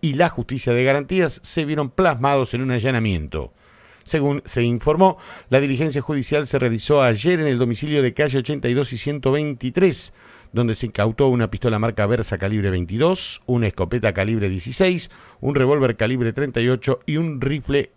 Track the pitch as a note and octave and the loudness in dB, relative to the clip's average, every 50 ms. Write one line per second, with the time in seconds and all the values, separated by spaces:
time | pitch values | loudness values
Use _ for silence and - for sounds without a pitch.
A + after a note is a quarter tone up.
0 | - D#3 C3+ C#3 F3 E3 - - A#2 - C3+ C3 - B2+ A#2+ A#2+ B2+ C3+ C#3 C#3+ | -2 -2 0 2 0 0 0 -6 -8 -6 -6 -4 0 0 2 2 4 2 2 0
1 | C#3 C3+ F3+ F#3 F3 D3+ G#2+ - - - - E3+ D#3 C#3+ D#3 D3+ D3 B2+ - - | 0 -2 0 0 0 0 -2 -8 -10 -6 -4 -4 -2 -2 -2 -4 -4 -4 0 2
2 | F#3+ F3 D3 A#2 B2 C#3 C#3+ C#3 C3 - - B2 C3 C3 B2+ A#2+ G#2+ C3+ C3 A#2 | 2 2 2 2 0 2 2 2 0 0 -2 -4 -2 -2 -2 0 0 0 0 0
3 | A2+ G#2+ F#2+ D#2+ D2+ C#2 D2 D#2 C2+ - _ _ _ _ _ _ - - - _ | 0 0 0 -2 -4 -6 -6 -8 -8 -8 _ _ _ _ _ _ -20 -20 -20 _
4 | _ - - D#3+ C#3 C#3+ C#3+ D3 - - - B2+ A#2+ A#2+ A#2+ A#2 - D3+ D#3 D#3+ | _ -4 -2 0 2 0 0 -2 -6 -6 -2 0 0 0 0 0 0 0 4 6
5 | F#3+ F#3+ F3+ - - - - - - - - C3+ C#3+ C#3+ C3+ A#2+ D#3 D#3 B2+ C#3+ | 4 4 4 0 -10 -20 -20 -20 -4 2 2 2 2 2 0 0 -2 -2 -2 -4
6 | B2+ - D3+ C#3+ B2 - D3+ D3 D3+ A#2+ - C#3 B2+ A#2+ A2+ A2 - - D3 C#3+ | -4 -2 -4 -4 -2 0 0 0 0 0 0 0 0 0 0 -2 0 2 4 4
7 | C3+ B2 A2+ G2+ A2 E3 F#3 E3 D#3 D3 C3 A#2+ B2+ A#2+ A#2 G#2 - D3+ D3 D3 | 6 4 2 2 2 2 2 2 2 0 2 2 2 0 0 -4 -4 0 2 2
8 | C3+ B2 A#2+ - D3+ D3 B2+ C3+ B2 - D3+ C#3 - A#2+ B2 C3 C#3+ - - A2+ | 2 2 2 0 0 2 2 -2 -2 -2 -4 -2 0 0 0 0 0 -2 -6 -8
9 | - C#3+ D3 D3 B2+ C3+ C3+ D3 D3+ D3+ C#3 A#2+ - B2+ A#2+ - F#3 F#3 C#3 - | -6 -6 -6 -2 0 0 0 0 0 -4 -6 -6 -6 -4 2 4 4 4 4 0
10 | - - - _ - - - - - - - A#2 A#2+ A#2 A2 - - A2+ - - | -6 -8 -12 _ -20 -20 -20 -20 -20 -6 -2 0 0 0 0 -2 -4 -6 -2 0
11 | G2+ A2 A2+ - C#3+ C3+ B2+ A#2+ A2+ G2+ G#2+ G2 - A#2+ A2 G#2+ A2 A2+ G#2 G#2 | 0 0 2 2 2 4 4 2 0 0 -2 -2 -2 0 0 2 0 -2 0 0
12 | G#2 G2+ A#2+ G#2+ G#2+ - - E2+ F#2+ G2 G#2+ G#2+ G2 G2+ F#2+ F2+ F2 F2 F#2+ A2+ | 0 0 2 0 0 -2 -4 -4 -2 -2 -2 0 0 0 0 0 -2 -2 0 2
13 | D3 E3+ F#3+ F#3 - - - - _ - B2+ A#2+ A2+ G2+ - - F#2 E2+ - B2 | 2 2 2 0 -4 -6 -8 -8 _ -2 0 0 0 0 -2 -2 -4 -2 -2 -2
14 | G#2 A2 F2+ - G2 G#2+ A#2 A2 G2+ G2 F#2+ F#2 E2+ A#2 B2+ - F#3 F#3 F#3 E3+ | -2 -2 0 0 -2 0 0 0 0 -2 -2 -4 -6 -8 0 2 2 2 2 -2
15 | - - - - - - - _ - C3 C#3+ C#3 C3 B2+ D3 D3 C3+ B2 A2 - | -6 -10 -14 -20 -20 -20 -18 _ -4 -2 0 2 4 4 4 4 2 0 2 0
16 | A2 A2 B2+ B2+ A#2+ A2+ G#2+ C3+ C#3+ C#3 A#2 A#2+ A#2 B2 B2+ A#2+ - - C3+ - | 0 0 0 0 0 -2 0 -2 -4 -2 -2 0 2 2 0 0 0 -2 -2 -2
17 | _ - D3+ D3+ E3 E3 D3+ C3 A#2+ C3+ D3 D3+ - - C#3 C#3+ - - _ | _ -4 -2 -2 -2 -2 -4 -4 -4 -2 -4 -4 -4 -2 0 0 -2 -2 _